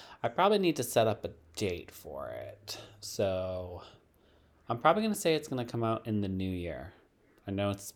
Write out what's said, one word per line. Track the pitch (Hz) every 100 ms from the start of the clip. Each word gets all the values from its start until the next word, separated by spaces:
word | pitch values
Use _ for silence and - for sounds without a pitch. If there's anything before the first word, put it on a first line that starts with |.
| - -
I | 120
probably | - 196 214
need | 180 143
to |
set | 117 123 110
up | 101
a | 90 - - -
date | 101 87 -
for | - 78 69 62
it. | 60 64 - - - - -
So, | - - 98 92 92 92 90 87 - - _ _ _ _ _ _ -
I'm | 120
probably | 156 196
gonna | 220
say | 202 170 156
it's | -
gonna | 131
come | 120 120
out | 113 110 113
in | 104
the | 101
new | 95 92
year. | 90 85 65 82 - _ _ _ _ -
I |
know | 98 101
it's, | 98 -